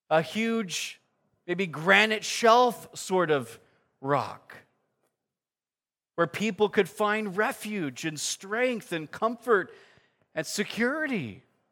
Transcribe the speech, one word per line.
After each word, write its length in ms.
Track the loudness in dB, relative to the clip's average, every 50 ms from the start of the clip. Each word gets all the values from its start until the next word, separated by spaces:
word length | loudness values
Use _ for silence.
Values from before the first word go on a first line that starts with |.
| _ _
A 120 | 2 2
huge, 800 | 2 0 -2 -2 -2 0 0 -2 -2 -4 -6 -8 -8 -8 -12 -16 _ _ _ _ _ _ _ _ _
maybe 200 | -6 -4 -4 -4
granite 580 | -4 -6 -2 2 4 6 6 6 4 0 -2 -4
shelf 640 | -6 -2 4 6 8 8 8 6 4 2 -2 -10 -16 -16
sort 360 | -14 -4 0 2 2 4 4
of 280 | 2 2 0 -4 -10 -18 _ _ _ _ _ _ _ _
rock, 540 | -2 0 0 0 0 -2 -8 -14 -18 -20 -20 -20 -20 _ _ _ _ _ _ _ _ _ _ _ _ _ _ _ _ _ _ _ _ _ _ _ _ _ _ _ _ _ _
where 120 | -2 -2
people 420 | -2 -2 -2 -4 -4 0 0 0 2
could 200 | 2 2 0 0
find 480 | -2 -2 0 0 0 -2 -2 -4 -2
refuge 680 | -2 -2 -2 -2 -6 -8 -8 -6 -4 -4 -6 -6 -6 -8
and 140 | -8 -6 -6
strength 720 | -6 -6 -6 -8 -8 -8 -4 -2 -2 -2 -2 -4 -6 -6
and 180 | -8 -8 -6 -10
comfort 640 | -6 -4 -4 -4 -4 -4 0 2 2 2 2 -2 -10 -20 -20 _ _ _ _ _ _ _ _ _ _
and 100 | -8 -8
security. 960 | -4 -4 -4 -4 -4 -2 -2 -2 -2 -2 -4 -4 -4 -4 -4 -6 -8 -10 -14 -20 _ _ _ _ _